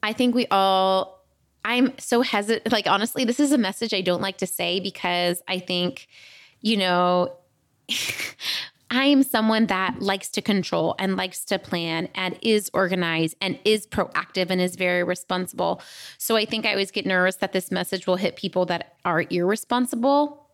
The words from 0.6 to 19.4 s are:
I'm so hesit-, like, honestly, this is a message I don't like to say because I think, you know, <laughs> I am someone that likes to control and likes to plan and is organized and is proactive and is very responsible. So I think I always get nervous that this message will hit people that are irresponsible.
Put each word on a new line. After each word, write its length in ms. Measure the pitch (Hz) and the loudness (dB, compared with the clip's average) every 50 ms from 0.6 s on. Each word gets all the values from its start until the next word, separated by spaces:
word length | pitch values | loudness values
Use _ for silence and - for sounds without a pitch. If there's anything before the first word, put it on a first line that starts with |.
| 190 190 190 190 190 190 190 190 - - - - _ _ _ _ _ _ _ _ _ | 4 4 4 4 4 4 2 2 0 -2 -8 -20 _ _ _ _ _ _ _ _ _
I'm 320 | 208 233 247 247 - 254 - | -2 2 2 2 2 0 -4
so 240 | - - - 233 254 | -6 0 2 2 2
hesit-, 480 | - - 208 202 208 226 - - 226 | 2 0 -2 0 0 -2 -2 0 0
like, 160 | 233 214 202 - | 0 0 2 2
honestly, 360 | 170 196 208 233 - - 262 | 2 2 2 -2 -2 -2 0
this 160 | 220 240 - | 0 2 2
is 120 | 294 277 | 2 2
a 60 | 285 277 | 4 2
message 340 | 220 190 202 - - 226 - | 2 0 -2 -4 -4 -2 -2
I 80 | 196 | -2
don't 180 | 185 180 180 175 | 0 0 0 0
like 200 | 190 196 190 - | 0 -4 -4 -4
to 80 | 196 185 | -6 -6
say 320 | - - 175 175 175 196 | -4 -4 -4 -2 -2 -4
because 640 | 180 190 - - - 180 175 175 175 175 175 175 - - | -4 -6 -10 -4 -4 -2 0 2 2 0 0 -2 -4 -6
I 120 | 190 180 | -6 -6
think, 480 | 180 - 185 180 180 175 175 - - _ _ - - - - - - - _ _ | -4 -4 -2 -2 -2 -2 -4 -6 -16 _ _ -20 -20 -20 -20 -20 -20 -20 _ _
you 160 | - 208 226 202 | -2 0 2 2
know, 560 | 190 185 180 175 180 180 180 180 175 175 - - _ _ _ _ _ _ _ _ _ - | 2 2 4 4 4 4 4 2 2 0 -4 -12 _ _ _ _ _ _ _ _ _ -6
<laughs> 1000 | - - - - - - - - - _ - - - - - - _ _ _ _ | -6 -4 -4 -6 -6 -6 -8 -10 -10 _ -8 -6 -6 -6 -8 -10 _ _ _ _
I 160 | 240 247 269 | -2 2 4
am 160 | 277 285 269 | 6 6 6
someone 460 | 277 - - 226 214 220 220 220 226 - | 4 4 2 2 2 4 4 4 2 2
that 340 | 190 185 190 180 - - | 2 0 -2 -2 -4 -4
likes 280 | 190 196 196 196 185 - | -2 -2 -2 -2 -4 -6
to 120 | - - | -8 -6
control 540 | 190 - 202 196 180 - - 170 165 165 - - | -2 0 0 0 0 0 0 0 0 0 -2 -2
and 180 | 190 196 190 | -2 -2 -2
likes 300 | 190 185 185 175 - - | -2 -4 -6 -8 -10 -6
to 140 | - 202 190 | -4 -4 -4
plan 500 | 185 - - 170 170 165 160 165 180 - _ | -2 -4 -4 -4 -2 -2 -4 -4 -4 -6 _
and 240 | - 185 185 185 - | -6 -6 -6 -6 -4
is 300 | - 226 220 214 208 - _ | 0 2 2 2 2 0 _
organized 640 | - 196 180 190 185 175 165 165 160 165 160 - _ | 0 0 2 0 0 0 0 0 0 0 -2 -2 _
and 180 | - 190 - - - | -4 -4 -4 -2 0
is 220 | 214 214 214 208 | 2 2 2 0
proactive 640 | _ - - 185 - - - 160 - - 190 185 170 | _ -4 -4 -4 -2 -4 -8 -8 -6 -2 -4 -2 0
and 100 | 185 185 | 0 0
is 160 | 180 180 180 | 0 0 -2
very 280 | 175 185 180 180 175 175 | -2 -2 0 0 0 0
responsible. 800 | 175 180 - - _ 185 180 185 175 - - 175 170 175 175 - - - - - - - _ | 0 -2 -6 -4 _ -4 -4 -4 -6 -4 -2 -2 -2 -2 -4 -6 -20 -20 -20 -20 -20 -16 _
So 180 | - - 226 | -2 0 2
I 100 | 220 208 | 2 2
think 200 | 214 - 220 220 | 0 -4 -2 -2
I 60 | 226 | 0
always 180 | 202 196 196 190 | 0 0 -2 -2
get 160 | - 208 - | -4 -4 -2
nervous 300 | 190 190 185 180 185 190 | 0 2 4 4 2 2
that 180 | - - 185 - | 0 -4 -2 -2
this 160 | 190 - - | -2 -2 -2
message 380 | 190 180 180 - - 185 - - | -4 -4 -2 -2 -4 -4 0 0
will 80 | 185 | 0
hit 220 | 185 196 185 - - | 2 0 -2 -4 -2
people 280 | - 185 - 185 180 | -8 -4 0 0 0
that 300 | 170 175 170 - - _ _ _ | 0 0 -4 -4 -10 _ _ _
are 180 | 180 170 156 175 - | 0 0 0 0 0
irresponsible. 1120 | 175 175 | 0 0